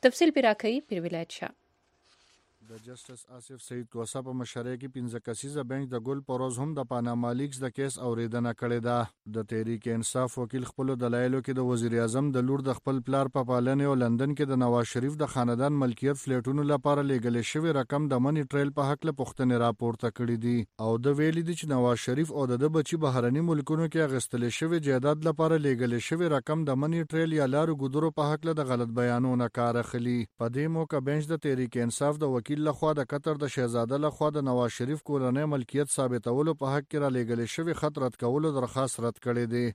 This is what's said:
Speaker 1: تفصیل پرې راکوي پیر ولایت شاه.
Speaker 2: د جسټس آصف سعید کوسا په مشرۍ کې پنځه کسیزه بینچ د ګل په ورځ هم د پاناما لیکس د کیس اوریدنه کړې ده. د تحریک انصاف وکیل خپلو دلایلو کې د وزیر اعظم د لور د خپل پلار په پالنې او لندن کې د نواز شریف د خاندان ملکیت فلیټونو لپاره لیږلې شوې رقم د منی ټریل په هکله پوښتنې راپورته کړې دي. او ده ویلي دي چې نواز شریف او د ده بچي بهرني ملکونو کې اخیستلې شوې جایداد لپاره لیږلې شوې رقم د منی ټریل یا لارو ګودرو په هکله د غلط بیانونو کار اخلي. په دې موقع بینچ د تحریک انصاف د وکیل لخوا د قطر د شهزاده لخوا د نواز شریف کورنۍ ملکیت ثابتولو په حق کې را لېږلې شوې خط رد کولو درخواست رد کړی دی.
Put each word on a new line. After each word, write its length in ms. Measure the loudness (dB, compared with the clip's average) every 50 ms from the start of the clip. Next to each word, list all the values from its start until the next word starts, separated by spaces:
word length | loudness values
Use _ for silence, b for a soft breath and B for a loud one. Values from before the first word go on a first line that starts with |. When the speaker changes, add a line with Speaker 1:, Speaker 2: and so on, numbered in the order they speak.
| 6
Speaker 1:
تفصیل 220 | 4 4 6 4 4
پرې 120 | 4 4 4 4
راکوي 300 | 2 2 0 -2 -2 -2 -4
پیر 220 | _ -6 -4 -4 -4
ولایت 320 | -4 -6 -8 _ -10 -12
شاه. 180 | -10 -12 -12 _ _ _ _ _ _ _ _ _ _ _ _ _ _ _ _ _ _ _ _ _ -20
Speaker 2:
د 140 | -20 -20 -20 -18
جسټس 380 | -20 -20 -20 -20 -20 -20 -20 -20 _ -20
آصف 260 | -20 -18 -18 -18 -18 -12
سعید 240 | -8 -8 -8 -8 -8 -6
کوسا 260 | -6 -6 -4 -4 -6 -6
په 80 | -4 -6 -6
مشرۍ 360 | -6 -6 -6 -8 -6 -6 -6 -8
کې 120 | -10 -10 -8
پنځه 240 | -8 -8 -6 -6 -8 -8
کسیزه 360 | -8 -8 -8 -8 -8 -6 -6 -6 -4
بینچ 160 | -4 -4 -4 -4
د 100 | -6 -6 -4
ګل 160 | -4 -6 -6 -4
په 80 | -4 -4
ورځ 240 | -2 -2 -2 -2 -4
هم 80 | -4 -4 -4
د 100 | -4 -4 -4
پاناما 400 | -2 -2 -2 0 0 0 0 0 -2 -2
لیکس 180 | -4 -4 -6 -6 -6
د 100 | -6 -4
کیس 200 | -4 -4 -4 -4 -4 -4
اوریدنه 480 | -2 -2 -2 -2 -2 -2 -2 -2 -2 -2 -4
کړې 200 | -2 -2 -2 0 0
ده. 140 | 0 0 0 0 -2 _ _ _ -8 -8
د 120 | -8 -6 -4
تحریک 380 | -4 -4 -2 -2 -4 -4 -2 -2 -2
انصاف 440 | -2 -2 -2 -2 -2 -2 -2 -2
وکیل 260 | -6 -6 -4 -4 -6 -6 -6
خپلو 260 | -6 -4 -2 -2 -2 0
دلایلو 400 | 0 0 0 2 2 2 0 0
کې 120 | -2 -2 -2
د 100 | 0 0 2
وزیر 240 | 2 2 2 2 2 2 2
اعظم 260 | 2 2 2 0 2 2
د 100 | 2 2
لور 160 | 2 0 0 0
د 100 | -2 -4
خپل 240 | -2 _ -2 -2 -2 0 0
پلار 200 | 0 0 0 0 0
په 140 | -2 0 2
پالنې 400 | 2 2 2 2 2 2 2 2
او 80 | 4 4 4
لندن 320 | 2 2 2 2 0 0
کې 140 | 0 0 0
د 100 | 2 2 4
نواز 240 | 4 4 2 2 0 -2
شریف 240 | -2 -2 -2 -2 -2 -4
د 60 | -2 0
خاندان 440 | 0 0 2 2 2 2 2 2 2
ملکیت 400 | 2 0 0 0 0 0 0 0
فلیټونو 440 | -2 -2 -2 0 0 0 0 0 2 2
لپاره 320 | 0 2 2 2 2 2 2 2
لیږلې 340 | 0 2 2 2 0 0 0 -2
شوې 240 | -2 0 0 2 2 2
رقم 280 | 0 0 0 0 0 2 2
د 100 | 2 2
منی 180 | 2 2 0 -2 0 0
ټریل 180 | 0 0 0 0 0
په 80 | 0 0 0
هکله 220 | 0 -2 -4 -2 -2
پوښتنې 420 | -6 -6 -2 0 2 2 4 4 4
راپورته 480 | 2 2 _ -2 -2 -2 -2 -4 -4 -2
کړې 200 | -2 -2 -2 -2 0 0
دي. 120 | 0 0 0 0 -4 _ -4 0
او 120 | 0 0 2 2
ده 80 | 2 2 4
ویلي 260 | 2 2 2 0 -2 -2
دي 80 | -4 -4
چې 140 | -2 -2 2
نواز 260 | 2 4 4 2 2 0
شریف 280 | -2 0 0 0 -2 0
او 100 | -2 0 0 2
د 100 | 2 2
ده 80 | 2 2
بچي 240 | 2 0 0 -2 0 0
بهرني 400 | 2 2 2 2 2 2 2 2 2
ملکونو 400 | 0 0 0 0 0 0 0 0
کې 160 | 2 2 2
اخیستلې 420 | 2 2 -2 -2 -2 -2 -2 -2 -2 -2 -2
شوې 280 | 0 0 0 0 2
جایداد 420 | 2 2 4 4 2 0 2 0 -2
لپاره 300 | 2 2 2 4 4 4 4
لیږلې 340 | 2 2 2 2 0 0 -2 -2
شوې 200 | -2 -2 0 2 2 2
رقم 280 | 0 0 0 0 0 0 0
د 100 | 0 0 0
منی 180 | 0 0 0 -2 -2
ټریل 260 | 0 0 0 2 2 2
یا 100 | 2 2 2
لارو 200 | 2 2 2 0 -2 -2
ګودرو 320 | 0 0 2 0 0 0
په 160 | 0 0 0 0
هکله 240 | 0 0 -2 -2 0 0
د 80 | 0 0
غلط 240 | 0 0 0 0 0 2
بیانونو 480 | 2 2 2 2 2 2 0 0 -2 _ 0
کار 220 | 0 2 2 0 -2
اخلي. 320 | -2 -4 -4 -2 0 0 -2 -2 -4 _ _
په 120 | -4 -2 -2
دې 180 | -2 -2 0 0 -2
موقع 260 | -2 0 -2 -2 0 0
بینچ 200 | 0 0 0 -2 -4
د 100 | -2 0
تحریک 320 | 0 2 2 0 -2 0 0 0
انصاف 380 | 0 0 0 0 0 2 2 0
د 100 | 0 0
وکیل 160 | 0 0 -2 -2
لخوا 380 | 0 0 0 0 2 2 0 2
د 80 | 0 -2 -2
قطر 280 | -4 -4 -2 -2 -2 -2
د 100 | -2 -2 0
شهزاده 440 | 0 0 2 2 0 0 0 0 0
لخوا 260 | 0 0 0 0 0 0 0
د 100 | 0 0
نواز 260 | 2 2 2 2 0 0
شریف 240 | -4 -4 -4 -4 -6 _
کورنۍ 380 | -2 -2 0 2 2 0 0 0 0 0
ملکیت 360 | -2 -2 -2 0 -2 0 0 0
ثابتولو 580 | 0 0 0 0 0 0 0 0 2 2 0 0 0
په 140 | -2 0 0
حق 100 | -2 -2 _
کې 80 | -2 0 0
را 40 | 2 2
لېږلې 320 | 0 0 0 0 -2 -2 -4 -4
شوې 200 | -4 -2 -2 -2 0
خط 180 | -2 -2 0 0 -2
رد 120 | -2 -2 -2
کولو 300 | -2 0 2 2 0 0 0
درخواست 420 | 0 -2 -2 0 -2 -2 -2 -2 -2 -4
رد 120 | -4 -4 -4 -4
کړی 200 | -2 0 0 0 0 0
دی. 100 | 0 0 -2